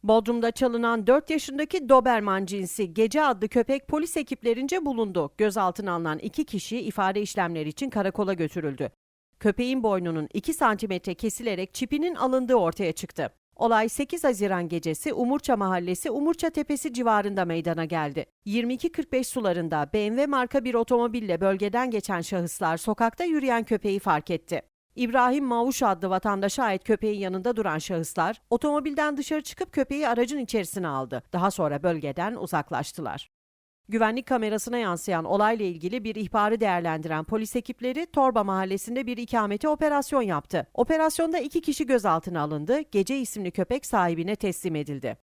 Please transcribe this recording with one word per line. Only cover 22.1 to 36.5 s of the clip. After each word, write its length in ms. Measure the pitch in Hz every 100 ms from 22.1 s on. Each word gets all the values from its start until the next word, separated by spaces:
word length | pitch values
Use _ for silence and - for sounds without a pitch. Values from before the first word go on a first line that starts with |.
| 185
şahıslar 560 | 170 190 175 - 170 165
sokakta 480 | - 208 226 -
yürüyen 400 | 349 302 262 233
köpeği 340 | 226 214 208 196
fark 320 | 196 156 -
etti. 320 | 165 - 165 - _ _ -
İbrahim 480 | 247 254 247 277
Mavuş 380 | 269 233 247 262
adlı 280 | 233 180 185
vatandaşa 540 | 185 214 196 196 -
ait 200 | 233 190
köpeğin 360 | - 214 220 208
yanında 360 | 190 185 185 226
duran 220 | 202 156
şahıslar 640 | - 175 165 - 165 226 _
otomobilden 680 | 240 302 294 294 285 302 285
dışarı 260 | 277 311
çıkıp 300 | 302 - 370
köpeği 360 | - 262 285 294
aracın 300 | 233 240 285
içerisine 500 | 247 226 175 202 170
aldı. 340 | 135 131 127 -
Daha 180 | 143 190
sonra 320 | - 156 143
bölgeden 520 | 175 165 143 139 190
uzaklaştılar. 960 | 226 175 170 - 135 147 - 135 73 - _ _ _ _ _ _
Güvenlik 380 | 220 220 233 247
kamerasına 520 | 254 220 208 233 240
yansıyan 460 | 214 170 - 175
olayla 420 | 160 196 214 233 196
ilgili 380 | 165 170 240
bir 100 | 214
ihbarı 460 | 208 196 220 208